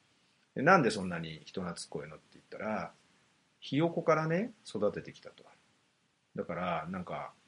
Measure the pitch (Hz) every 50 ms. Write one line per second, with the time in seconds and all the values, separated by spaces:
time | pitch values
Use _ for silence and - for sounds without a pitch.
0 | _ _ _ _ _ _ _ _ _ _ _ - 131 160 190 180 131 107 107 104
1 | 92 90 87 82 82 80 78 76 - - - 95 90 87 85 - - - - 78
2 | 73 78 78 76 - _ - - - _ - - - 107 107 95 85 82 - _
3 | _ _ _ _ _ _ _ _ _ _ _ _ - - 135 139 165 170 170 170
4 | 165 170 156 156 160 160 165 180 226 254 - - _ - - - 104 - - -
5 | - - - - - - - - - - - _ _ _ _ _ _ _ _ _
6 | _ _ _ _ _ _ - 107 - - 85 85 92 90 85 80 80 85 95 92
7 | 87 - 80 73 71 - - _ _